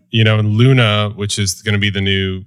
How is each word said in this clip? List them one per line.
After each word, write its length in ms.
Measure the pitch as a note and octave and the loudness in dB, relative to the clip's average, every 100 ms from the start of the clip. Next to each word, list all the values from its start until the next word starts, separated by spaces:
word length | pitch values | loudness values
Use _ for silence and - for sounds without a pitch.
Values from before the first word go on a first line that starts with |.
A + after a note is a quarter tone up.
| _ | _
You 140 | A2+ | 0
know, 140 | A2 G#2+ | 2 2
and 120 | G#2+ | 0
Luna, 560 | G#2+ C3 C3 A2 G#2 G#2 | 2 4 4 2 0 -4
which 240 | G2 G2+ - | -4 -4 -2
is 220 | G2 - | -4 -4
gonna 160 | A2 G2+ | -4 -2
be 120 | G2+ | -2
the 100 | G2 | -2
new 440 | G2 G2 F#2+ F#2+ | -2 -2 -4 -6